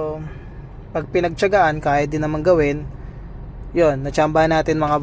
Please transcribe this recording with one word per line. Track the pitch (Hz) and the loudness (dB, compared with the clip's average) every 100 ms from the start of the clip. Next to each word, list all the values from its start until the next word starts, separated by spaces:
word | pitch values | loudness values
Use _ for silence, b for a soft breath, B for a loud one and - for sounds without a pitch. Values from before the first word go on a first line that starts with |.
| 156 156 156 131 113 B B B - | -4 -6 -10 -12 -14 B B B -8
pag | 165 | -6
pinagtiyagaan, | - 180 175 165 202 202 160 151 | -2 0 0 0 2 4 4 2
kaya | 147 143 147 | 0 0 0
din | 151 | -2
naman | 151 156 | -2 0
gawin. | 160 170 147 147 147 - B B B B - - - 175 | 4 4 4 0 -6 -12 B B B B -14 -12 -4 2
Yun, | 160 135 | 4 2
natsambahan | 143 151 156 160 160 | -2 0 2 4 4
natin | 160 156 156 | 2 2 0
mga | 151 147 | 2 2